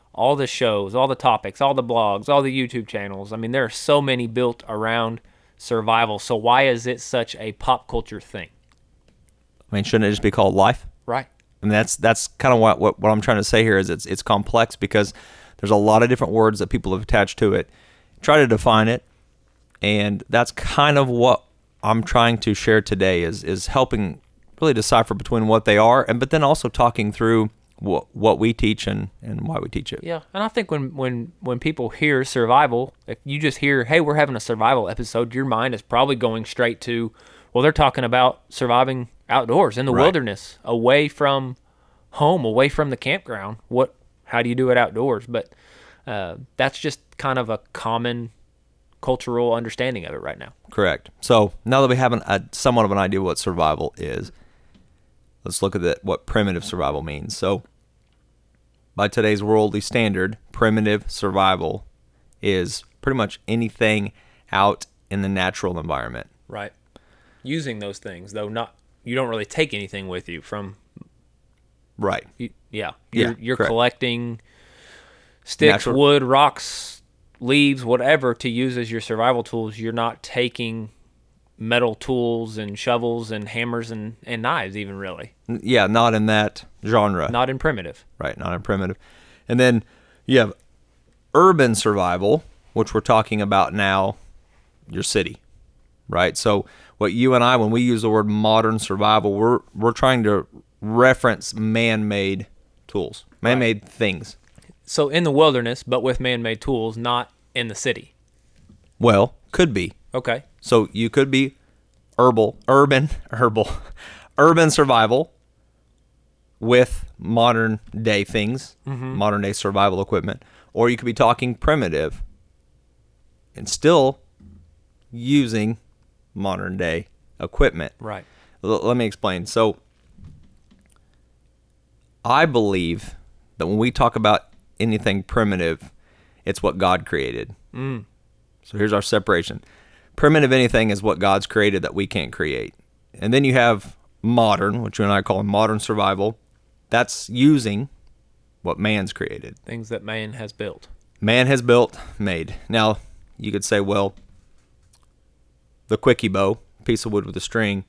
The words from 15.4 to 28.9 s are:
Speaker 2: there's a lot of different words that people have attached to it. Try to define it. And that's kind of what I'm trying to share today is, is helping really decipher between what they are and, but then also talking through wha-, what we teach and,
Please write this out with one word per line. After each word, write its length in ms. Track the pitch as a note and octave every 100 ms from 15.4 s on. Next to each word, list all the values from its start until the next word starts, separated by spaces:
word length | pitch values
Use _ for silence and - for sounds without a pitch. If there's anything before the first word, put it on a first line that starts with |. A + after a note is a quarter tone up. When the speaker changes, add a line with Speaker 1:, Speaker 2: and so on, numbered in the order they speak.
| - -
Speaker 2:
there's 120 | G2+
a 60 | G#2
lot 260 | G#2+ A2
of 60 | A#2+
different 240 | B2+ F#2
words 260 | A2 A2 G#2+
that 80 | G2
people 240 | A#2 F#2+
have 100 | F#2+
attached 360 | G#2 G#2+ G2+ -
to 140 | G#2+
it. 140 | F#2+ - _ _ _ _ _
Try 160 | - D3+
to 80 | C3
define 420 | G#2+ B2 A2 A2
it. 140 | B2 _ _ _ _ _ _ _ -
And 400 | G#2 G#2 G#2 G2 -
that's 220 | A#2 A#2+
kind 440 | - - - D3 C#3+
of 100 | C3
what 340 | A#2+ B2+ - _ _ _ _
I'm 200 | G#2+ A2+
trying 360 | G#2+ A#2+ A#2 A2+
to 160 | A2
share 260 | G#2 - A2
today 420 | - F#2+ F#2+ F2
is, 220 | E2+ -
is 220 | D2+ F#2+ -
helping 520 | C3+ C3 A2+ F#2+ - _ _ _ -
really 140 | D#3+
decipher 400 | A#2 - A#2+ A2+
between 320 | G2+ - A#2 A2
what 180 | A2
they 120 | A2 G#2
are 260 | A2+ C3 D3+
and, 100 | A#2+
but 120 | C3+
then 120 | D#3+
also 260 | C#3+ D#3 A#2
talking 440 | - A#2+ A#2 G#2
through 380 | - A2+ A2+ G#2+ _ _ -
wha-, 260 | G2+ D#2+ -
what 260 | - G#2+ D2
we 140 | A2+
teach 340 | A2+ G#2 A2
and, 240 | G#2